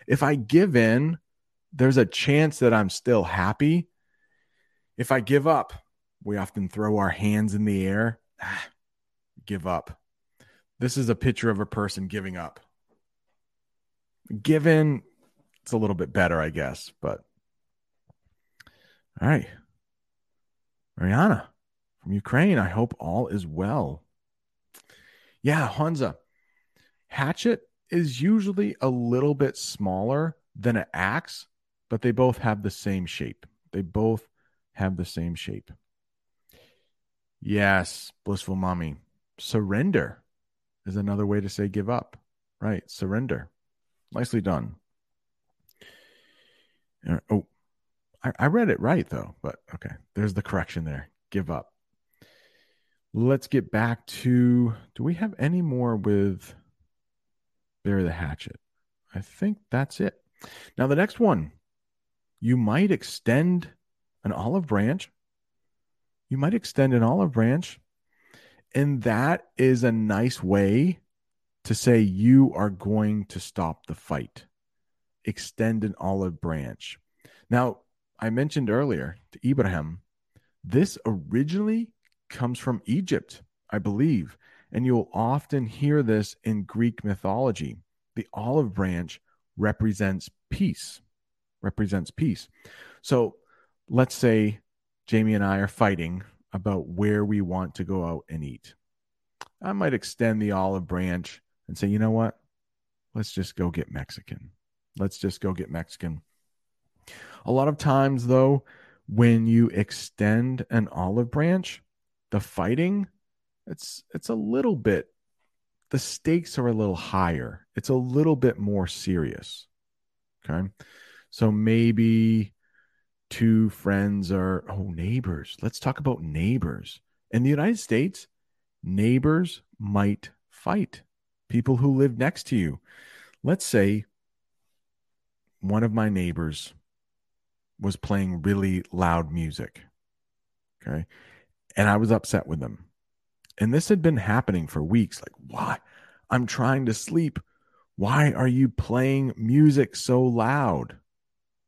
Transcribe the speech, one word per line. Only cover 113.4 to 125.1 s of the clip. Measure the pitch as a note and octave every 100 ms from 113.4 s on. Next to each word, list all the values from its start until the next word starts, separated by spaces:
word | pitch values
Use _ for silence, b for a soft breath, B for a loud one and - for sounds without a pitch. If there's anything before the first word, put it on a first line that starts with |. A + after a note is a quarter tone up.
| _ _ -
it's, | E3 - - _
it's | - -
a |
little | A3+ G#3+ B3 B3+ D#3
bit, | G#2+ F#2 - _ _ _ _ _ _ _ _
the | C3+
stakes | - - - E3+ D#3+ -
are | A#2+
a |
little | A2 G#2 F2
higher. | - F#2+ F2+ D#2 G#2 - _ -
It's | -
a |
little | B2+ B2+ C3 D#3+ C#3
bit | B2+ -
more | G#2 G2+ F2+
serious. | - - F2+ C#2 - - - - _ _ _ _ _ _ _
Okay. | - E2 F#2+ - B B B B B
So | - A2+
maybe | G#2+ A2 A2+ A#2 A2 A2+ A2+ A2+ A2 G2+ _ _ _ _ _ _ _ -
two | - A2+ A2 A2
friends | - G2+ G2 G2+ G2+ F2+
are, | F#2+ F#2 F#2 -
oh, | F#2+ F#2+
neighbors. | D#2+ F2+